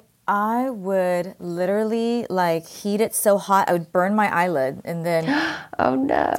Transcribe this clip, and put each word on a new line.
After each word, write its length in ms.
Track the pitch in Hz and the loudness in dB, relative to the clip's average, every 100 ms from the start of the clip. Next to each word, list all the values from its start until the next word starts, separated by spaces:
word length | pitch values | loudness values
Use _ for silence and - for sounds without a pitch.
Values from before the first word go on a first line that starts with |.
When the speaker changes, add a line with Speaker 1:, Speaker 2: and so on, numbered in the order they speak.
| - _ - | -8 _ -2
Speaker 1:
I 420 | 202 208 233 262 | 0 0 0 -2
would 680 | 226 185 190 180 175 175 - | -4 -2 0 2 0 -2 -8
literally, 880 | 175 175 185 202 220 226 233 240 - | -8 -4 0 0 0 0 0 -2 -2
like, 380 | 185 175 165 160 | 0 2 0 -4
heat 340 | - 202 202 | -8 -4 0
it 140 | 214 - | 0 2
so 220 | 220 202 | 2 2
hot, 300 | 180 196 - | 4 2 4
I 40 | |
would 180 | 175 165 | 0 0
burn 220 | 185 185 | 0 2
my 180 | 214 208 | 2 2
eyelid 500 | 170 180 156 131 180 - | 2 0 0 -2 -4 -8
and 180 | 170 170 | -6 0
then 200 | 165 165 | 0 0
Speaker 2:
<gasps> 540 | 294 320 - - - | -2 -2 -6 -12 0
Oh, 160 | - - | 0 2
no. 400 | 262 73 - | 0 0 0